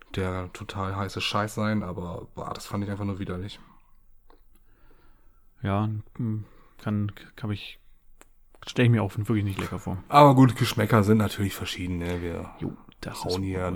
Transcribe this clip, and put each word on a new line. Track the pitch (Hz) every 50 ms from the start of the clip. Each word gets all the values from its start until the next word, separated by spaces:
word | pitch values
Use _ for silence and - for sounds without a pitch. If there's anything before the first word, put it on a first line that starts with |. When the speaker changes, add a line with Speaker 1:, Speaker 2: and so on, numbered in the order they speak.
| - - -
Speaker 1:
der | 101 95 92 92 92 90 87 -
total | - 104 - - 101 95 95 98
heiße | 98 101 92 - 110
Scheiß | - - - 104 104 104 -
sein, | - 107 107 107 104 -
aber, | 90 87 - 90 87 85 - - - -
boah, | - - - -
das | - -
fand | - - 101 101
ich | 104
einfach | 101 98 104
nur | 101 98 92
widerlich. | 101 92 92 90 95 101 - - - - - - - _ - - - - - - _ - - - - - - - - - - _ - - - - - - - _ _ - _ - _ - _ - -
Speaker 2:
Ja, | 101 98 101 107 110 107 107 - - -
hm, | - 127 113 107 107 107 - - - - - _ -
kann, | - 110 104 104 104 101 101 - - - -
kann | - - 104 104
ich, | 101 - - - - - - - - _ - - - - - - - - _ - - -
stell | - - - 123
ich | 117
mir | 117 110 104
auch | 95 -
wirklich | 110 104 - 117 107 101
nicht | 101 95 -
lecker | 95 - 92 87
vor. | - 92 92 92 - -
Speaker 1:
Aber | - 143 147 143 131
gut, | 131 131 127 110
Geschmäcker | - 123 - - 117 107 104 127 110 98
sind | 101 110 113
natürlich | 104 98 - - 101 95 -
verschieden, | - 92 - - - 90 90 90 85
ne? | 85 87 90 87
Wir | 87 85 85 87 85 - - -
Speaker 2:
Jo, | - - - - - - - _
das | - - - -
ist | -
Speaker 1:
hauen | 90 90 95 98
hier | 95 95 92 90
Speaker 2:
wohl | 90 90